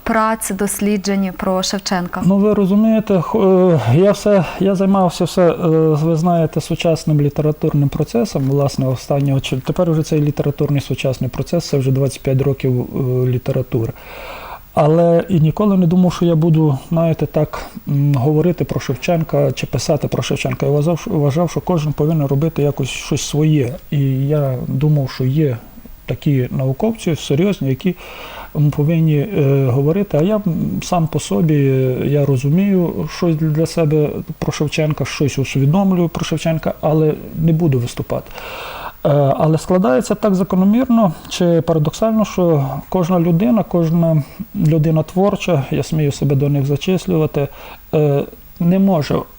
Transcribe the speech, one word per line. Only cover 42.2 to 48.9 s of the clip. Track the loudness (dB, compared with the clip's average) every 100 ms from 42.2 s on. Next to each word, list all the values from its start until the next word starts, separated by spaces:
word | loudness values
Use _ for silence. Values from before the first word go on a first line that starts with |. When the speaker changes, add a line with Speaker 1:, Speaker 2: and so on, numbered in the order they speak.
| 0
Speaker 2:
що | 0 2 2 0 -6 -4
кожна | -2 0 2
людина, | 2 2 2 2
кожна | 0 0 2 2 2 2 -2 -10 -12 -2
людина | 2 2 2 0
творча, | 0 0 0 0 -2 -2 -2
я | -4
смію | -2 -2 -2
себе | 0 0 0
до | 2
них | 0 0
зачислювати, | -2 0 -2 0 0 0 -2 -6 -8 -20 -20 -4
е, | 0 2 0 -2 -10 -20 -2
не | 2 4
може | 4